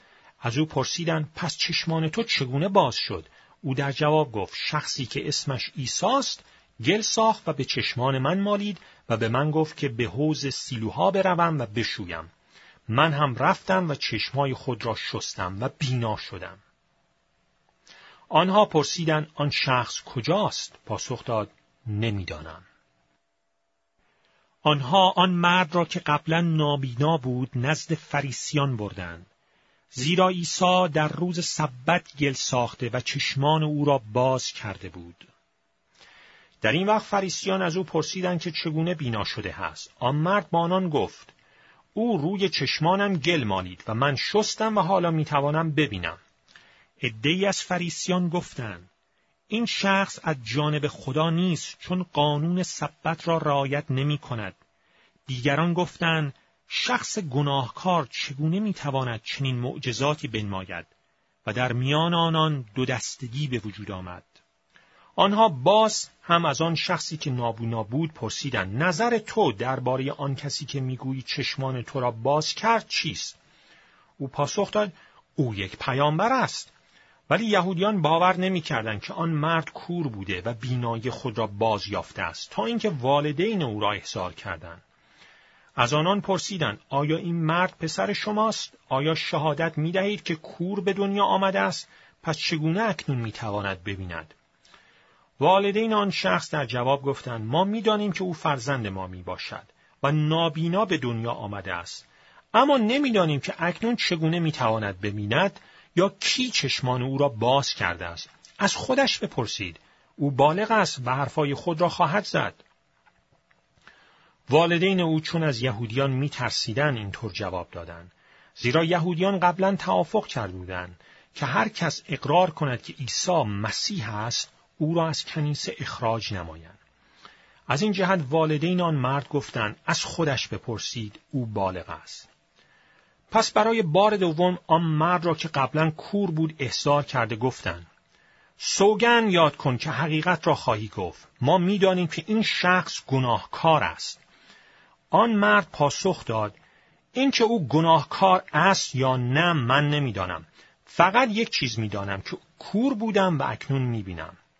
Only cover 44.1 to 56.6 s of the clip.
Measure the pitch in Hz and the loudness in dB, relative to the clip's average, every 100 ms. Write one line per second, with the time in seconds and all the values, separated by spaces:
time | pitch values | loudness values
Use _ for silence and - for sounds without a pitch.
44.1 | 127 - 208 214 - 220 208 170 190 170 | 0 0 0 0 0 0 2 2 2 2
45.1 | 160 151 147 143 156 165 147 147 98 85 | 0 2 2 2 0 0 0 0 0 -6
46.1 | 85 _ _ _ - _ _ _ - 123 | -8 _ _ _ -20 _ _ _ -6 -6
47.1 | 110 139 180 196 185 - 180 175 - - | -2 0 2 0 0 -2 -4 -4 -6 -2
48.1 | 185 175 170 - - 113 87 90 _ _ | 0 0 -2 -6 -10 -10 -10 -16 _ _
49.1 | _ _ _ - 220 233 - 196 196 190 | _ _ _ -6 -2 -2 0 2 2 0
50.1 | - 170 139 110 131 151 151 143 - - | -4 -4 -4 -2 0 0 0 -2 -4 -4
51.1 | 139 165 165 185 160 - - - 185 180 | 0 2 2 0 0 -6 -14 -6 -4 -2
52.1 | - 147 147 165 180 175 - 147 _ 160 | 0 2 2 0 0 -2 -4 -8 _ -4
53.1 | 165 170 165 151 139 139 143 147 131 143 | -4 0 0 2 0 0 -2 -2 0 0
54.1 | 147 - 117 98 - _ _ _ _ _ | -2 -4 -6 -6 -10 _ _ _ _ _
55.1 | _ - 127 135 143 170 170 175 - 165 | _ -10 -2 2 2 2 2 -2 -2 0
56.1 | 160 147 - _ _ | 0 -2 -6 _ _